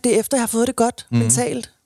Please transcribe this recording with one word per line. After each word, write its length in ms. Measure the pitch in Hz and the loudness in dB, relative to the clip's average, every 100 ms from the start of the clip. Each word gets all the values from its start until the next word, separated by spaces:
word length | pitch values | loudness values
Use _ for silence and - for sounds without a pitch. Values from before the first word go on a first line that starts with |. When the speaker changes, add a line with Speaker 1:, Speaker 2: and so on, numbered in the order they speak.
Speaker 1:
det 120 | 247 220 | 0 0
er 40 | |
efter, 180 | 220 269 | 0 -2
jeg 40 | |
har 60 | 226 | 0
fået 200 | 226 247 | 0 0
det 80 | 254 | 0
godt 320 | 233 - - | -2 -2 -2
Speaker 2:
Mhm. 80 | 120 | 0
Speaker 1:
mentalt, 520 | 117 120 - 127 - _ | 2 0 -2 -4 -10 _